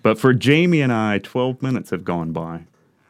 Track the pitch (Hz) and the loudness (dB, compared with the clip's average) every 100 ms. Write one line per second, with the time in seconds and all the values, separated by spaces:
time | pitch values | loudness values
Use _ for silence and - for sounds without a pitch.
0 | 110 113 135 123 120 147 180 160 135 113 | 0 2 4 4 4 4 4 2 2 0
1 | 107 101 - 127 127 131 131 120 - 90 | 0 -2 -4 -4 -2 -2 -4 -4 -4 -8
2 | 92 87 82 82 82 82 82 _ _ _ | -4 -6 -6 -8 -8 -12 -16 _ _ _